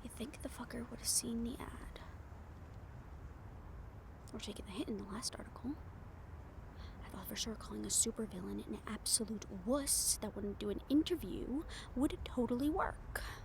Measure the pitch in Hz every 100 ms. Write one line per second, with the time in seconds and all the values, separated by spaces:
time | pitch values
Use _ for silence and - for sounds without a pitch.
0 | 233 - 226 - 269 - 240 240 240 233
1 | - - 240 233 233 262 - - - -
2 | - - - - - - - - - -
3 | - - - - - - - - - -
4 | - - - 233 214 208 - 190 311 208
5 | 196 196 - - - - 240 311 - -
6 | - - - - - - - - - -
7 | - - 185 214 - 214 - 214 208 -
8 | 226 226 220 185 196 202 214 214 - 214
9 | - - 214 214 - 196 180 277 277 -
10 | - - 220 208 202 196 208 196 - 285
11 | 320 349 190 - - 262 330 - - -
12 | 294 359 - - 233 247 294 339 - -
13 | - - - -